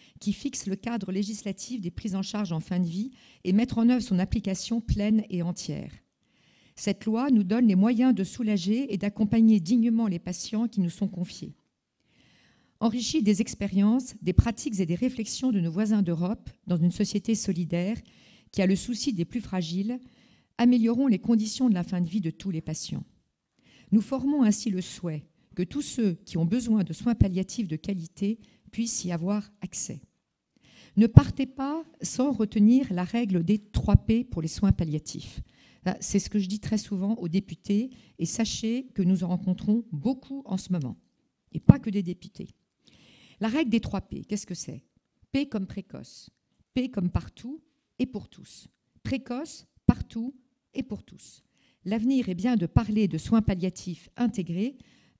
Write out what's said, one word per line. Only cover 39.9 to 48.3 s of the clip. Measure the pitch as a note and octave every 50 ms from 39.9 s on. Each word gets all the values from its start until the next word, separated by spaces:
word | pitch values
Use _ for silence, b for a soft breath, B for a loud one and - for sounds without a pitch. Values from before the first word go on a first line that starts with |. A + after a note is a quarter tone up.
| - C#3+ C#3 A#3+ C4+ C4 - - C4+ C#4 C4
en | - F#3+ F#3+
ce | - -
moment, | F#3 E3 C3+ A#2+ - - _ _ _ _ _ _ _ _ _ _
et | - D#3
pas | - - C#4 C4+
que | - A3+
des | G3 G3+ F3+
députés. | F3 E3+ - - - - - - - - _ _ _ _ _ b b b b b b b b b b b b
La | G#3 A3
règle | A3+ D#4 D#4 A#3
des | A3+ A3+
trois | - - - F#3+
P, | - - - - -
qu'est-ce | - G#3 G#3 -
que | - F3
c'est ? | - - - B2+ C3 - _ _ _ _ _ _ _ _ _
P | - C4+ C#4+ C#4
comme | - G#3 F#3+
précoce, | - - G3+ F#3 - - C3+ C3 - - - - - _ _ _ _ _ _ _ _
P | - B3+ B3 C4+
comme | B3+ G3 F3+ F3+
partout | - F3 - - - - - B3 D4+ D#4+ _ _ _ _ _ _ _ -
et | B3+
pour | B3+ B3+ G3+ -
tous. | -